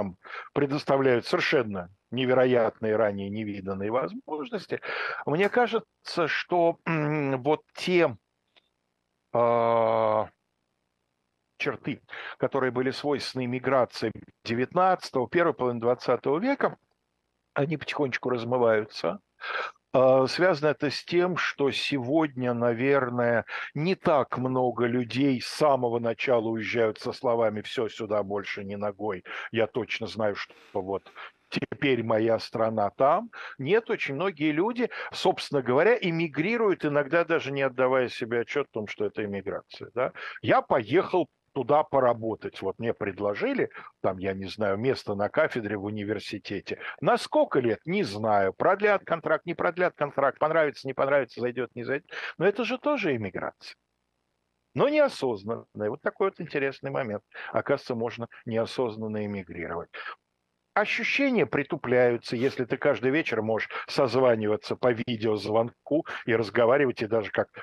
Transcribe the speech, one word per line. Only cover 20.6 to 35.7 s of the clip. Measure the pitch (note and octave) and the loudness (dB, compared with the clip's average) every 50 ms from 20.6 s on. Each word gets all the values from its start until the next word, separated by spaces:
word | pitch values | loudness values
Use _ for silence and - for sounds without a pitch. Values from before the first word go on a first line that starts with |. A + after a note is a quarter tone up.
| D3+ D3+ | 2 0
это | C#3+ - - C#3+ | 0 0 -2 -4
с | - - - | -4 -4 -6
тем, | - E3+ F3 F3 F3+ - C#3 | -2 2 2 2 2 2 -2
что | - - - - C#3+ C3+ | -2 -2 -2 0 0 0
сегодня, | A2+ - - - C#3+ C#3+ A#2+ A#2+ C#3+ D#3+ D#3+ D3+ C3 B2 B2+ B2 B2 | 0 0 -2 -2 -2 -2 -2 0 2 2 2 0 -2 -2 -2 0 0
наверное, | A#2 A#2 A#2+ A#2+ A2+ B2+ C#3 C#3 C#3 B2+ A#2+ B2 B2 A#2+ A#2+ A#2+ A2+ G#2 - - - - - - | 2 2 2 2 2 2 4 4 4 2 0 0 0 2 2 2 2 0 -2 -6 -10 -10 -8 -6
не | C#3+ D3+ F3+ F#3+ | -2 0 0 0
так | - - F3 E3 C#3 A#2+ - - B2 | 0 2 2 4 4 2 0 -2 -4
много | B2+ C3 B2+ C3 B2+ B2 A2+ G#2 A#2+ A#2+ | -2 -2 0 0 0 0 0 0 0 0
людей | A#2 B2+ B2 A2+ A2 B2 C#3 C#3+ C3 A#2+ | 0 0 -2 -2 0 0 2 2 2 0
с | - - | -2 -6
самого | - - D3+ D3+ C#3 C3 B2 A#2+ A#2 A#2+ | -2 2 4 4 4 4 2 0 0 0
начала | A#2 A#2 A2+ - - - B2+ A#2+ G#2+ A2+ | 0 -2 -2 -2 0 2 2 2 2 0
уезжают | A2+ A2+ G#2+ G2+ G2+ A#2+ A2+ A2 G#2+ - | -2 -4 -4 -2 0 2 2 2 2 -2
со | - B2 A2 | -6 -8 -6
словами: | - - B2+ A#2 A#2 A#2 A2 G#2+ G#2+ | -4 -2 0 2 2 2 0 0 -2
«Всё, | G2+ - - - A#2 G#2 | -6 -6 -4 -4 -4 -4
сюда | - - A#2+ G#2 G#2 G#2 G2+ | -4 -6 -6 -2 -2 -2 -2
больше | F#2+ G2+ G2+ G2 - - A2+ G2+ | -2 -4 -6 -6 -6 -8 -10 -10
не | G2 G2+ G2+ | -10 -8 -6
ногой, | G2+ G#2 G2+ - G#2 G#2+ G2 F2+ - - - - - - | -6 -6 -6 -4 -4 -6 -6 -6 -8 -12 -12 -12 -10 -4
я | - A2 A2 G#2+ | -2 0 0 0
точно | - B2+ A2 - - - A2+ G2 | 0 -4 -6 -4 -6 -8 -8 -8
знаю, | F2+ G#2 A2 G#2 G2+ | -4 -2 -2 -2 -2
что | - - - - - - - - | -4 -8 -12 -14 -20 -16 -10 -8
вот | G#2 F#2+ F#2+ G2 F#2 - - - - - - - _ _ _ | -6 -4 -4 -4 -6 -6 -10 -20 -18 -18 -18 -20 _ _ _
теперь | - - - - - - - C#3 C3 A#2 A2+ | -6 -6 -6 -6 -4 -2 0 2 2 2 2
моя | A2+ A2+ A2 A2 A2+ A2+ G#2+ | 2 2 2 2 2 2 0
страна | - - - A#2+ A2 A2+ A2+ A2 G2+ G2+ | -2 -4 -4 -2 0 0 0 0 -2 -2
там». | - - C3 C#3 D#3+ F#3+ A#3 A#3 - - - - - - | 0 2 4 4 4 2 0 -4 -12 -14 -16 -14 -12 -8
Нет, | C3+ C3+ F#3+ A3+ A#3 - | -2 0 2 2 2 0
очень | - - - - C#3 | -4 -4 -4 -4 -4
многие | C3+ F3 G3 D#3+ C#3+ D3 D#3 | -4 -4 -4 -4 -2 0 0
люди, | D3 D3+ F#3 A3 B3 A#3 B3 - - - - - - | 0 0 0 -2 -2 -2 -4 -4 -4 -6 -12 -10 -6
собственно | - - F#3 F#3 - - - D3 C#3 B2+ | 0 2 2 2 2 0 -2 -2 -2 2
говоря, | A#2+ | 2